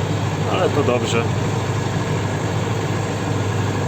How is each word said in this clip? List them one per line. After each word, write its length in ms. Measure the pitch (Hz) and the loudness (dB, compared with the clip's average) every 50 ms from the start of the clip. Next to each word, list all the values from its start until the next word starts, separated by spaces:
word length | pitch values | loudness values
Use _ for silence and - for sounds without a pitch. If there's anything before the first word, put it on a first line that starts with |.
| - - - - - - - - - 110 104 | 0 0 0 0 0 0 0 0 0 0 2
Ale 160 | - 180 - | 2 2 2
to 140 | - 147 135 | 2 2 2
dobrze. 400 | 123 123 120 117 - 117 117 113 110 - - - - - - - - - - - - - - - - - - - - - - - - - - - - - - - - - - - - - - - - - - - - - - - - - - - | 2 2 2 2 2 2 2 2 0 0 0 0 0 0 0 0 0 0 0 -2 -2 -2 -2 0 0 0 0 0 -2 -2 -2 -2 0 0 0 0 0 0 -2 -2 -2 -2 -2 -2 -2 -2 -2 -2 -2 0 0 0 0 0 0 0 0 0 0 0